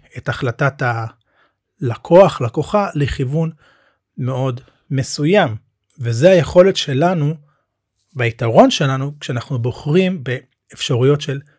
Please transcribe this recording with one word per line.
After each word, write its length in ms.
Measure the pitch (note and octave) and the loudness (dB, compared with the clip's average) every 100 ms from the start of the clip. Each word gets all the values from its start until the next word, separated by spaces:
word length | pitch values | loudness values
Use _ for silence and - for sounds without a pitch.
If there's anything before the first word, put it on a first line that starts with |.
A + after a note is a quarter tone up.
| _ C3 | _ -14
את 120 | - | -10
החלטת 540 | - B2 - C#3 - B2+ A#2 A2+ - _ _ _ _ _ - | -6 -4 -2 -4 -2 -4 -4 -8 -14 _ _ _ _ _ -8
הלקוח, 600 | C3 A#2 - F3 F#3 - | -6 -6 4 6 6 4
לקוחה, 480 | A#2 - C#3+ G#3 F#3+ D3 | -6 -4 -2 -2 -2 -2
לכיוון 560 | C3+ - B2+ D#3 D#3+ - _ _ _ _ _ - | -4 -4 -4 -4 -4 -8 _ _ _ _ _ -8
מאוד 440 | B2+ C3 C3 B2 - _ - | -6 -4 -4 -4 -12 _ -8
מסוים. 640 | C3+ B2 - D3+ G3+ D3 G#2+ _ _ _ - | -6 -4 -2 0 2 2 -2 _ _ _ -10
וזה 300 | A#2+ A2+ E3+ | -6 2 4
היכולת 460 | F#3 C#3+ F3+ F#3+ F#3+ | 4 4 4 4 2
שלנו, 600 | - C3+ F3 F3+ C#3+ D#3+ _ _ _ _ _ _ _ C3+ | -4 0 0 0 -2 -4 _ _ _ _ _ _ _ -4
והיתרון 560 | A#2 - A#2+ C3+ C4 | -4 -2 2 6 6
שלנו, 480 | - C#3+ C3+ C#3 D3 | 4 -2 -2 -6 -8
כשאנחנו 400 | - B2 - C3 | -8 -8 -6 -6
בוחרים 640 | B2 - D3 E3+ F#3 F#3 | -4 -6 0 0 2 -2
באפשרויות 960 | B2+ B2+ - _ _ - - B2 C3+ D3 | -6 -8 -10 _ _ -10 -4 0 2 2
של 180 | C#3+ C#3 - | -2 -10 -10